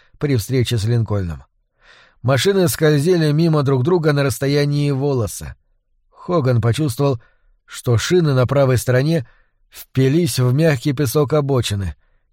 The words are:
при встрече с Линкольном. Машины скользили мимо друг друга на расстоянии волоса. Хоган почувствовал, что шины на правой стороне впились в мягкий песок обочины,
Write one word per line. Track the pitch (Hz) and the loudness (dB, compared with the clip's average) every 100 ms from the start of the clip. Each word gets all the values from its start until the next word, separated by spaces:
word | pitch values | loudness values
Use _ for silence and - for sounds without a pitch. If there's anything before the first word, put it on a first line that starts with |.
| _ - | _ -6
при | 147 127 | -2 -2
встрече | - 131 113 120 | 0 -2 0 -2
с | |
Линкольном. | 107 120 107 104 87 69 - _ _ _ _ - _ _ | 0 0 0 -4 -4 -10 -14 _ _ _ _ -20 _ _
Машины | 120 135 190 196 170 | 0 0 2 2 0
скользили | - 156 147 165 175 156 | 2 2 2 2 2 2
мимо | 147 170 156 | 2 2 2
друг | 135 135 | 2 0
друга | 127 180 156 | 2 2 2
на | 143 | 0
расстоянии | 139 - 139 143 147 143 147 | -2 -2 -2 0 0 0 -2
волоса. | 131 143 131 104 - 73 - _ _ _ _ _ | -2 -2 -2 -4 -8 -14 -18 _ _ _ _ _
Хоган | _ - 175 127 117 | _ -4 0 2 0
почувствовал, | 117 113 151 - 143 123 _ _ _ _ | 0 0 -2 -2 -2 -2 _ _ _ _
что | _ - - 113 | _ -10 -2 0
шины | - 180 156 | 2 2 2
на | 131 123 | 2 2
правой | 143 131 123 | 2 2 2
стороне | - 127 147 165 - _ _ _ _ | 2 0 2 -2 -4 _ _ _ _
впились | - - 131 131 160 156 - | -20 -8 0 2 2 0 0
в | 123 | 0
мягкий | 135 165 139 147 | 2 2 0 -2
песок | 127 135 151 139 | -2 -2 0 0
обочины, | 151 139 131 - 101 90 - _ _ _ | 0 0 -2 -2 -4 -6 -10 _ _ _